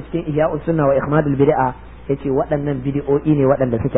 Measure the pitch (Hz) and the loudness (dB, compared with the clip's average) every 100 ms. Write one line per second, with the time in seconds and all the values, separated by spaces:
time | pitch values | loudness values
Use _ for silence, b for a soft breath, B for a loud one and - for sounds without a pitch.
0 | - 165 170 147 160 156 156 160 139 135 | -4 -6 -4 0 0 -2 -2 0 2 2
1 | 139 151 147 135 139 147 127 - - - | 2 2 2 2 2 4 0 -4 -14 -12
2 | - 139 139 131 165 151 143 135 131 139 | -6 -4 -2 -2 0 -2 -2 -4 -4 -4
3 | 135 143 151 151 131 139 131 113 127 | 0 0 2 2 4 2 0 0 0